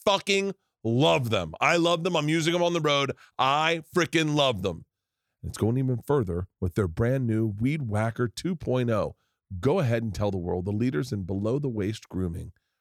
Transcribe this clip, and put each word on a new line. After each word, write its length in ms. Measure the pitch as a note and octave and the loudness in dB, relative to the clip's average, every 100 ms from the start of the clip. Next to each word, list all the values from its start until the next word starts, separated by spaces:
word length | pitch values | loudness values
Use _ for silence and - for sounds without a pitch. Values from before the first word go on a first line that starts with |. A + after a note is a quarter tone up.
| - | 0
fucking 480 | G3 - G3 G3 F#3 _ _ | 2 2 0 0 -6 _ _
love 460 | A2+ A#2 D#3+ D#3+ A#2+ | -2 4 4 4 2
them. 240 | G#2+ E2 D#2+ | 0 -2 -2
I 160 | C3+ E3+ | 2 2
love 260 | E3 E3+ | 2 2
them. 120 | F3+ E3+ | 0 0
I'm 140 | D3 | 2
using 240 | E3 D#3+ | 2 2
them 100 | E3+ | 2
on 100 | F3 | 0
the 80 | F3 | 2
road. 300 | D3+ C#3+ C3+ - - - | 2 2 0 -4 -10 0
I 460 | C3 D3 D#3+ E3 - F3 | 2 4 2 0 -2 0
freaking 400 | D#3+ E3 D#3 D3 | 2 2 2 4
love 280 | C#3 G#2 | 2 2
them. 220 | F#2+ E2 - _ _ _ _ _ | -2 -4 -10 _ _ _ _ _
And 80 | E2+ | -12
it's 80 | - | -2
going 200 | G#2+ B2 | 0 2
even 200 | C3 B2 | 0 -2
further 500 | - C#3+ F#2 F2 F2+ _ | 0 0 0 -4 -6 _
with 140 | F2+ - | -4 0
their 120 | F#2+ | -2
brand 400 | D#2+ A#2 C3+ A#2+ | 0 0 0 0
new 180 | A2 A2+ | 0 0
Weed 360 | G2+ B2 D#3 B2 | 0 -2 -2 -2
Whacker 380 | G#2 A2+ A2 A#2+ | -2 -2 -2 -4
two 280 | - E3+ F#3 | -4 -6 -4
point 340 | - B2+ A#2+ | -2 -2 0
oh. 260 | G#2+ D2+ - _ _ _ F#2 | 0 -2 -6 _ _ _ -4
Go 200 | B2+ F#3 | 0 2
ahead 240 | C3+ A#2 | 2 0
and 120 | A2+ F#2 | -2 -2
tell 160 | G#2 | -2
the 60 | F#2+ | -2
world 280 | F2 F2+ F#2 | -2 -4 -2
the 60 | |
leaders 400 | G#2 B2 D3 C3 | -2 0 -2 -4
in 120 | G#2+ | -4
below-the-waist 880 | F2+ G2 G#2 C#3 C#3+ A2 G2 A2 - | -4 -2 -2 -2 -2 -2 -2 -4 -8
grooming 440 | F2+ F#2 E2+ E2 - _ _ | -4 -4 -4 -10 -14 _ _